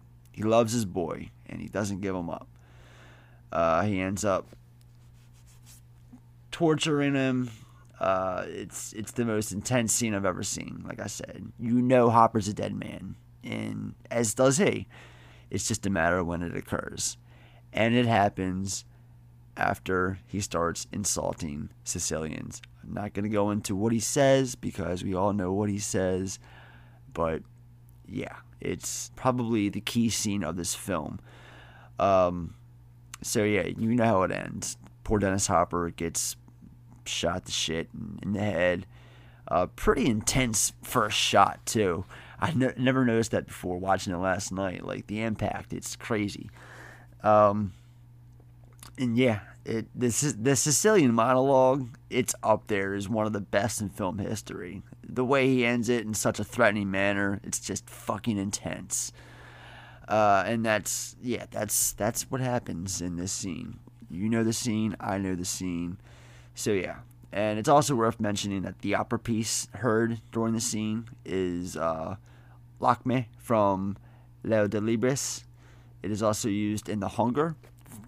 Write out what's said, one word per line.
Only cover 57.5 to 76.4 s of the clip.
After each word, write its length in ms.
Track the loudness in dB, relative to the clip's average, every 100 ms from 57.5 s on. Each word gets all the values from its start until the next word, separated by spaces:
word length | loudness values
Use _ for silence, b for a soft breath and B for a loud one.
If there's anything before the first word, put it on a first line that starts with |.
| -8
just 280 | -6 -8 -10
fucking 500 | -16 -6 -4 -2 -2
intense. 760 | -2 -4 -8 -8 -6 -6 -6 -10 B B B B B B B B -2
Uh, 360 | 4 6 6 4
and 180 | 0 2
that's, 520 | 0 0 -6 -6 -10
yeah, 240 | -6 -6 -6
that's, 420 | -6 -2 0 -2
that's 380 | 0 -2 -2 -4
what 100 | -4
happens 600 | -2 -2 -4 -8 -6 -6
in 140 | -6 -4
this 160 | -6
scene. 460 | -6 -6 -8 -10 -14 -20 -20 -12
You 200 | -4 0
know 120 | 2
the 120 | 2 0
scene, 420 | -2 0 0 -2
I 180 | -4 -2
know 160 | -2 -2
the 100 | -4
scene. 540 | -6 -4 -4 -4 -8 B B B B B -8
So 160 | 0
yeah. 260 | 0 -2 -10 -16 -20 -10
And 260 | -4 -2 -2
it's 100 | 4
also 280 | 6 6 2
worth 240 | 2 0
mentioning 420 | -2 -2 -4 -4
that 160 | -6 -6
the 160 | -2 -2
opera 240 | 0 -4
piece 480 | -2 -2 -2 -4 -6
heard 480 | -4 0 2 2 -2 -6
during 240 | -2 0 0
the 60 |
scene 480 | -2 -4 -2 -4 -6 -16 -6
is, 520 | -2 -2 -2 -6 -2
uh, 380 | -2 -2 -6 -8 b b b b -20 -2
Lakme 460 | 2 2 0 -2 -4 -12
from 580 | 0 2 4 2 -2 -8 b b b -12 0
Les 240 | 2 2
Deux 120 | 0
Libres. 640 | 0 0 0 0 -4 -8 -14 b b b b b -6
It 80 |
is 100 | 0
also 260 | 0 0